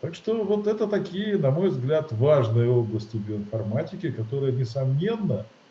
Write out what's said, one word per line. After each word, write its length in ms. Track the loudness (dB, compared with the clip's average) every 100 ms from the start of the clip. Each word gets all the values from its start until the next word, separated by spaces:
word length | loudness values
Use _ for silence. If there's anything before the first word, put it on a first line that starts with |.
Так 140 | -8 -8
что 280 | -2 -2 0
вот 220 | 0 0
это 200 | 0 0
такие, 500 | -2 -2 -4 -2 2
на 140 | 2
мой 180 | 2 2
взгляд, 420 | 0 0 0 0
важные 580 | 0 4 6 4 4 4
области 480 | 4 2 -2 -4 -6
биоинформатики, 920 | -6 -6 -4 -4 -2 -2 -4 -6 -6
которые, 420 | -4 -4 -2 0 0
несомненно, 920 | -2 -2 0 0 0 0 -2 -2 -6 -16 _